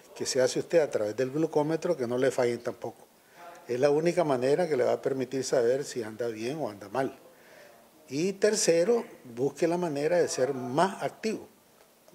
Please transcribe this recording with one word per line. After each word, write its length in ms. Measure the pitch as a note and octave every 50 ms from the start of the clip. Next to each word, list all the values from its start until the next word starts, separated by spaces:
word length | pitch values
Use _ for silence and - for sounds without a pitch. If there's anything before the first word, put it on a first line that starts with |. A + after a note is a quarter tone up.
| - - -
que 100 | - -
se 160 | - - C3+
hace 200 | B2+ B2+ - -
usted 200 | A#2+ - - E3
a 80 | D3 C#3
través 260 | - G#2+ G#2+ G#2 G#2+
del 160 | A#2 C3 C3
glucómetro, 640 | C3 D#3 E3 D#3 - D3+ D3 D3+ D#3+ D#3+ - F3 E3+
que 120 | C#3+ B2
no 100 | A2+ B2
le 140 | B2 C3+ C3
fallen 300 | - - B2 A#2+ A#2+ A#2
tampoco. 460 | - B2 G#2+ - - A#2+ - - - - _ _ _ _ - - - - - - - -
Es 100 | A#2+ B2
la 120 | C#3 D3
única 340 | C#3+ D3+ D#3+ F3 E3 F3 E3
manera 420 | D3+ C3+ B2 B2 C3+ D3 E3+ F3+
que 120 | D#3+ D3 B2
le 60 | A#2+
va 100 | A#2 A#2
a 80 | A2+
permitir 420 | - C3+ C3+ C3+ B2+ B2+ - C3+ B2+
saber 400 | - D#3+ C3+ A#2 A#2 B2+ C3+ C#3+
si 180 | - - B2
anda 260 | A2 G#2+ A2 G#2+ A#2+ A#2+
bien 280 | A2 G#2+ A2 B2 D3+ D#3+
o 120 | C#3 A2
anda 180 | G#2 G2 G#2 G2
mal. 300 | G#2 B2+ C3+ B2 - - - - - - - - - - - - - - - - _ - - -
Y 240 | B2+ C#3+ E3+ G3
tercero, 720 | G3 - - G#3+ G#3+ G3+ - F#3 E3 E3+ E3+ G#3 A#3+ A#3 - - - - -
busque 440 | B2+ A#2 A#2+ C3 C#3 - - F3 E3
la 80 | E3+
manera 400 | F3+ F3+ E3 C#3+ C#3+ D3 D#3+ F3
de 120 | F3 D3+ A#2
ser 260 | - C#3 C3 C3+ C#3
más 480 | B2+ B2 B2+ B2+ D3+ F3 G3 G3+ -
activo, 460 | C#3+ C#3 - - - A3 G3+ - - - _ _ _ _ _ _ _ _ _ _ _ - -